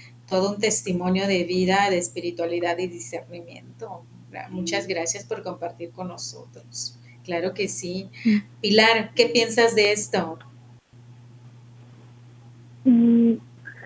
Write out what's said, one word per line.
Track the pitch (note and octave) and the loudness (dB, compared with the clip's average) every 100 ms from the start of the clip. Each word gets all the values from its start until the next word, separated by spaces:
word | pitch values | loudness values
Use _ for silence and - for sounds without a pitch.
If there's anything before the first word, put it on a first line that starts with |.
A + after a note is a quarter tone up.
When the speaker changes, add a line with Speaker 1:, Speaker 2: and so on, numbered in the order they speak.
| - - - | -20 -20 -4
Speaker 1:
todo | F#3 G3 | 0 0
un | G#3 | 0
testimonio | G#3+ G3 - F3+ F3+ F#3 G3 | 0 -2 -2 -2 0 0 0
de | F#3 | 0
vida, | F3 F3+ F#3 F#3+ G3+ | 0 0 2 2 2
de | F3+ | 0
espiritualidad | F3+ - E3+ E3+ E3+ F3 F3 E3+ | -2 -6 -8 -6 -4 -2 -4 -4
y | F#3 | -6
discernimiento. | F3 - E3+ - F3 E3+ - - - A3 F3 - - - | -8 -12 -12 -14 -18 -18 -20 -20 -18 -16 -16 -18 -20 -18
Gra-, | - - | -16 -12
muchas | F#3 E3+ G3 F#3+ | -8 -6 -6 -4
Speaker 2:
Sí. | |
Speaker 1:
gracias | F3 E3+ G3 | -6 -6 -8
por | - G#3 | -8 -10
compartir | F#3 F3 E3+ - E3+ | -10 -10 -12 -12 -16
con | - F3+ | -12 -12
nosotros. | E3+ - - - - - - - - - - | -12 -14 -16 -20 -20 -18 -12 -12 -14 -20 -20
Claro | - E3+ F3+ | -8 -6 -6
que | G3 G3+ | -4 -6
sí. | - F3 F3+ G3 - | -4 -6 -8 -10 -4
Speaker 3:
Mm. | A#3 G#3 - - | 0 0 0 -6
Speaker 1:
Pilar, | G#3 G#3+ A3+ A3+ G#3+ | 2 4 6 4 0
¿qué | - A#3 | 0 2
piensas | A#3 A3+ A3 A#3 | 2 2 4 4
de | G#3+ G3+ | 4 2
esto? | G#3 - G3+ E3 E3 - - - - _ - - - - - - - - - - - - - - - - - - - | 2 0 -2 -4 -8 -18 -20 -20 -20 _ -20 -20 -20 -20 -20 -20 -20 -20 -20 -20 -20 -20 -20 -20 -20 -20 -20 -20 -2
Speaker 3:
Mm, | C4 A#3 A#3 A#3 A#3 A3+ - - - - | 4 6 8 6 6 2 -4 -20 -20 -18